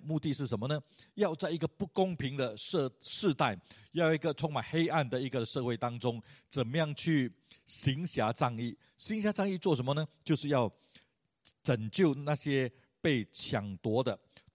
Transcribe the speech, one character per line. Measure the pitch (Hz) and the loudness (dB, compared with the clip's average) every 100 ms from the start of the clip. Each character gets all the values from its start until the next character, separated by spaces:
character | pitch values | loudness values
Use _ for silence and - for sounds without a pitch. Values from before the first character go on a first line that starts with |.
目 | 147 156 | -4 -2
的 | 156 | -2
是 | 135 131 | -2 -2
什 | 104 | -2
么 | 120 | -2
呢？ | 151 - - - | -4 -6 -20 -10
要 | - 202 | 0 0
在 | 160 175 | 0 -2
一 | 165 | -2
个 | 160 | -2
不 | - 196 | -4 -4
公 | - 190 | 0 0
平 | 170 135 139 | 0 -4 -2
的 | 123 107 | -2 -4
社-， | - 180 131 - | -4 0 0 -4
世 | - - 208 | -8 0 2
代， | 139 135 95 - - - | 4 2 0 -10 -20 -8
要 | 160 165 | 0 2
一 | 156 | 2
个 | 165 | 0
充 | 143 160 | -2 -2
满 | 139 - | -2 -2
黑 | 160 170 | 0 2
暗 | 156 131 | 2 0
的 | 127 | -2
一 | 131 | -2
个 | 131 113 | -2 -2
社 | 139 | -2
会 | 123 117 | -2 -2
当 | 120 120 | -2 -2
中， | 123 117 - - _ | -2 -4 -6 -20 _
怎 | - 117 | -4 -2
么 | 147 | 0
样 | 156 | -2
去 | 147 - 156 123 - _ - - | -2 2 4 2 -2 _ -20 -8
行 | - - 135 175 | -2 0 0 -2
侠 | - 110 | 0 0
仗 | 120 131 117 | 2 0 0
义？ | 120 - _ - | -6 -8 _ -12
行 | - 220 | -6 -2
侠 | 208 | 0
仗 | 208 202 | 0 0
义 | 185 | 0
做 | 185 | 2
什 | 139 | 2
么 | 127 | 2
呢？ | 143 156 _ - | -2 -4 _ -2
就 | 156 | 0
是 | 147 | 2
要 | 139 110 - _ - _ _ _ _ - - | 2 2 -2 _ -20 _ _ _ _ -20 -6
拯 | - 123 110 | 0 0 0
救 | - 180 | 4 4
那 | 139 147 147 | 4 -2 -2
些 | 151 135 127 - _ _ | 0 0 0 -4 _ _
被 | 165 135 101 | 2 2 0
抢 | - - 120 101 95 | -6 -4 -2 -4 -4
夺 | - 110 | 0 2
的、 | 127 98 _ - _ | 0 -2 _ -20 _